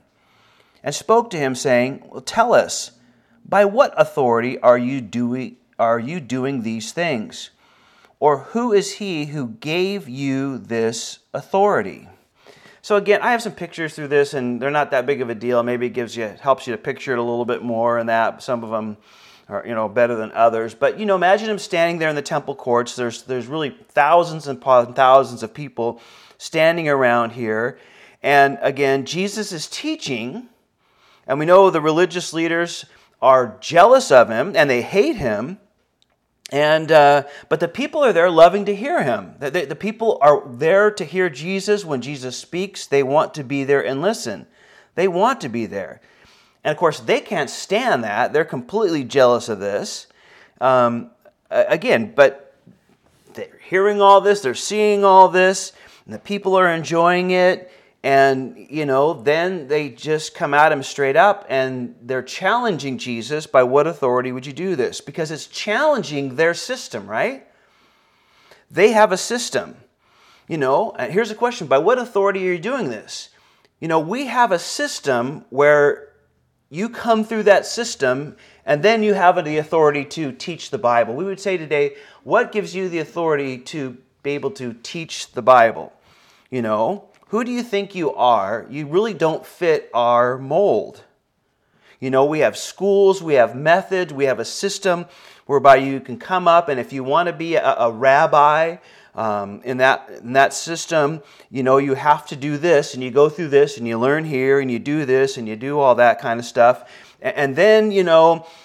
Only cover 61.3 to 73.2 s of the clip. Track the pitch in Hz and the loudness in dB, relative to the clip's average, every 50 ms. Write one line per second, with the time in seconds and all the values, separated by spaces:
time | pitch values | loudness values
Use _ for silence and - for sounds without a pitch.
61.3 | 196 - - - 131 135 131 131 131 127 123 120 - _ 120 123 131 127 123 - | 2 -2 -4 -6 -4 -4 -2 -4 -6 -8 -10 -12 -14 _ -10 -8 -6 -6 -6 -8
62.3 | - - 190 190 226 240 247 226 175 139 139 139 127 110 - 123 120 117 107 120 | -8 -6 -2 -2 -2 -2 -2 -2 -4 -4 -6 -8 -8 -8 -8 -10 -10 -10 -8 -8
63.3 | 151 156 151 - - 131 127 123 131 143 147 160 165 - 143 123 123 127 123 127 | -8 -8 -4 0 2 2 4 4 4 2 2 0 -2 -2 -2 0 0 0 -2 -4
64.3 | 123 131 127 147 131 147 180 196 175 127 120 92 - - - - - 175 160 147 | -8 -10 -12 -14 -10 -8 -6 -4 -4 -2 -4 -4 -6 -10 -14 -12 -8 -8 -8 -8
65.3 | 160 139 - - - - - 214 208 247 294 311 294 226 160 131 151 139 139 135 | -8 -12 -14 -14 -14 -10 -6 -4 -2 0 0 0 0 -2 -4 -6 -6 -6 -6 -6
66.3 | 123 139 165 170 170 - - - 254 247 - - - 110 95 98 107 117 156 233 | -2 0 0 0 0 -2 -6 -10 -10 -10 -10 -12 -12 -12 -10 -6 -4 -4 -4 -4
67.3 | 269 262 - _ _ _ _ _ _ _ _ _ _ _ _ _ _ _ _ _ | -6 -10 -16 _ _ _ _ _ _ _ _ _ _ _ _ _ _ _ _ _
68.3 | _ _ _ _ _ _ _ _ - 160 196 233 226 214 214 208 185 180 - - | _ _ _ _ _ _ _ _ 0 2 4 4 6 4 4 4 2 -2 -4 -6
69.3 | 233 247 240 - - 117 87 76 - - _ _ _ _ _ _ _ _ _ _ | -6 -6 -6 -4 -6 -6 -6 -8 -12 -20 _ _ _ _ _ _ _ _ _ _
70.3 | _ _ _ - 165 156 135 131 139 165 214 214 - - 156 - 156 208 233 208 | _ _ _ -8 -6 -2 0 2 2 0 0 -2 -6 -8 -8 -4 -2 -2 -2 -2
71.3 | 214 - 240 247 240 - 175 127 139 135 160 208 254 247 233 233 - 196 196 202 | -4 -4 -4 -4 -4 -4 -2 2 2 2 4 2 0 0 -2 -4 -2 0 0 0
72.3 | 190 196 185 185 180 170 151 226 277 262 196 131 113 101 - - - - | -2 -2 -4 -4 -4 -6 -6 -6 -6 -6 -6 -6 -8 -10 -12 -16 -16 -16